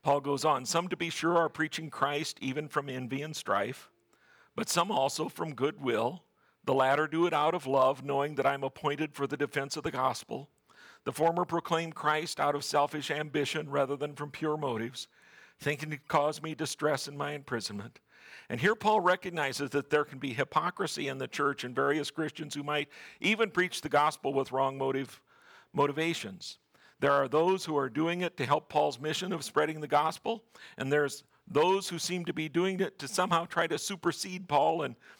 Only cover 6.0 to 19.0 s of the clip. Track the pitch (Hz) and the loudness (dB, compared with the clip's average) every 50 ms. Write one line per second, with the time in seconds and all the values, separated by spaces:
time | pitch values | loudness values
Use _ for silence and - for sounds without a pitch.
6 | 113 123 180 180 _ _ _ _ _ _ _ _ _ - 135 135 131 131 139 143 | 2 0 -2 -4 _ _ _ _ _ _ _ _ _ 0 2 4 4 4 4 4
7 | 156 151 147 165 170 175 160 147 147 156 165 180 143 135 135 135 131 131 135 131 | 2 0 2 2 2 2 4 2 2 2 2 0 -2 2 4 6 6 6 4 2
8 | 135 139 139 135 139 147 156 139 135 135 139 139 139 135 - - - 147 143 151 | -2 -2 0 0 0 0 0 2 2 2 2 2 -4 -6 -6 -2 -2 -2 0 0
9 | 156 151 - - 139 135 143 127 143 139 - 147 139 139 - 160 143 170 143 131 | -4 -6 -4 -4 -4 -4 -2 -2 -4 -2 0 -2 -2 -2 -6 -6 -6 -4 -2 0
10 | 131 131 120 - - _ - 127 143 _ _ _ _ _ _ - - - - - | 0 0 0 -2 -8 _ -10 -10 -10 _ _ _ _ _ _ -20 -20 -20 -20 -8
11 | _ - 127 - 156 165 170 175 180 - 165 170 - - 170 165 165 165 156 - | _ -6 0 2 2 2 4 2 0 0 0 -2 0 0 0 0 0 -2 -8 -2
12 | - 151 151 156 160 165 - - 143 147 143 143 139 - - 147 143 147 - 151 | 0 2 2 2 0 -4 -2 0 2 2 2 0 -2 0 2 2 2 2 0 -6
13 | 135 - 151 147 151 151 135 151 143 - - 160 151 143 139 143 139 131 143 135 | -4 -2 -2 -2 -4 -2 0 0 0 0 -2 -4 -4 -2 0 0 2 2 0 -4
14 | 143 147 147 123 147 147 135 - 156 156 151 156 151 135 120 110 117 120 127 - | -4 -6 -6 -8 -10 -10 -8 -4 -2 -2 -2 0 -2 -2 -2 -2 -4 -6 -6 -10
15 | - _ _ _ _ - - - - - _ _ - 139 151 135 156 156 151 143 | -14 _ _ _ _ -20 -20 -20 -20 -20 _ _ -2 -2 -2 -2 -4 -8 -8 -10
16 | _ _ - 156 143 147 151 151 151 160 156 - 160 139 - _ 143 151 147 131 | _ _ 2 2 2 2 0 -2 -6 -8 -6 -4 -4 -6 -4 _ 0 0 0 0
17 | - 143 143 143 143 143 147 147 139 - - 113 104 - 104 101 104 117 _ - | -2 -8 -8 -6 -6 -6 -6 -8 -8 -6 -6 -4 -4 -6 -8 -10 -12 -12 _ -20
18 | _ _ _ - - - - - - _ - 123 127 196 220 214 - 208 214 220 | _ _ _ -20 -20 -20 -20 -20 -10 _ -6 0 2 2 2 2 2 2 4 4